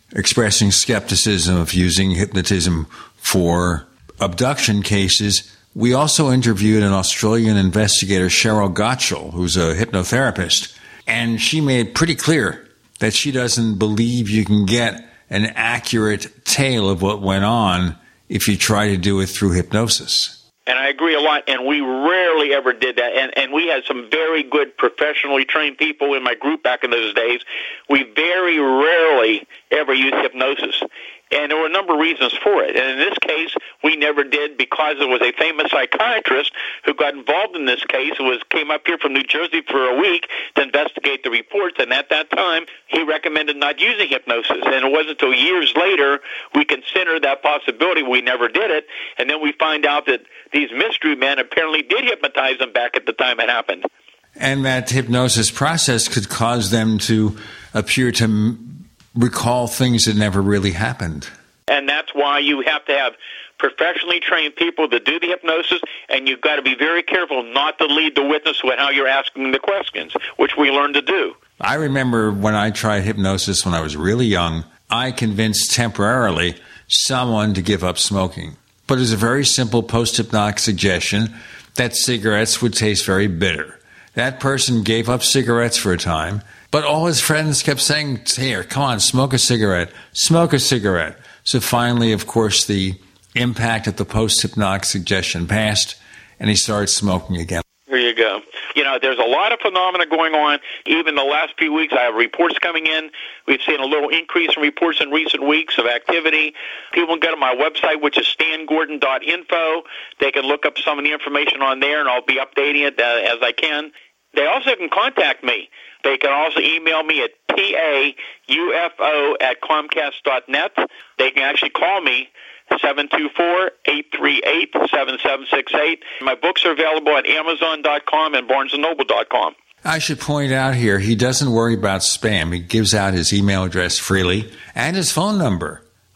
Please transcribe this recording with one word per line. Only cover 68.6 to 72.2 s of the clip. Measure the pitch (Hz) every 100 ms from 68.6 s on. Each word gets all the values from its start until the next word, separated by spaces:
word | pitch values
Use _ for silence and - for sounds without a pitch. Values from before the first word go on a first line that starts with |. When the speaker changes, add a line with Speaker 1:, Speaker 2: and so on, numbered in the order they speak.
Speaker 2:
with | 127 123
how | 139
you're | 139 135
asking | 135 135 - 135
the | 127
questions, | - 98 - 101 80 - - -
which | 139 -
we | 139
learned | 139 143
to | 143
do. | 151 190 110 - _ -
Speaker 1:
I | 104
remember | 147 151 135 127 117